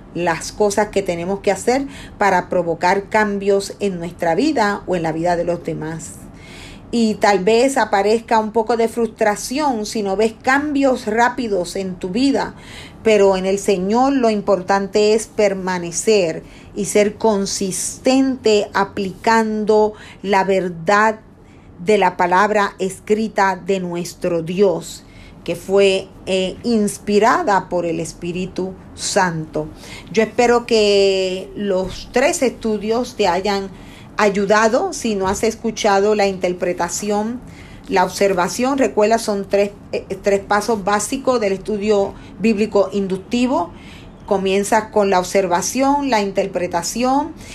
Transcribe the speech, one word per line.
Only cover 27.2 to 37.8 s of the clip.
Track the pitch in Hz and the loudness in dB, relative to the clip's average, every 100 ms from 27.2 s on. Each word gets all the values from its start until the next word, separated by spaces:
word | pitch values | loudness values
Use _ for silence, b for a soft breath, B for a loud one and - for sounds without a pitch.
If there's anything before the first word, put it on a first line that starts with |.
| 220 320 311 190 180 | 4 2 2 0 0
por | 180 170 | -4 -2
el | 165 | -4
Espíritu | 160 - 175 180 185 - 185 185 - - | -6 -8 -8 -6 -6 -6 -8 -8 -18 -10
Santo. | - 196 185 165 156 156 151 - B B B | -2 0 0 0 -6 -6 -8 -10 B B B
Yo | 185 | 0
espero | 220 233 240 240 233 | 0 2 4 4 2
que | 220 208 202 196 190 185 185 - - | 2 4 4 4 2 -2 -4 -8 -6
los | 202 185 185 - - | -2 -2 -2 -8 -6
tres | 247 294 339 | 0 0 0
estudios | 240 233 220 214 208 226 240 - | -2 -2 -4 -4 -2 -2 -4 -2
te | 196 | 0
hayan | 175 202 196 196 B B B B - | 0 0 -2 -4 B B B B 0
ayudado. | 208 190 196 214 220 254 381 | 2 2 2 4 4 2 0
Si | 294 233 202 | -4 -4 -2
no | 190 | -2
has | 202 | 0
escuchado | 226 226 226 220 214 196 202 214 | -2 -2 -6 -2 2 4 4 2
la | 196 | 2
interpretación, | 185 180 180 180 175 175 - 208 202 220 247 - B B B | 0 -4 -2 -4 -2 -4 -4 -2 -2 -2 -8 -12 B B B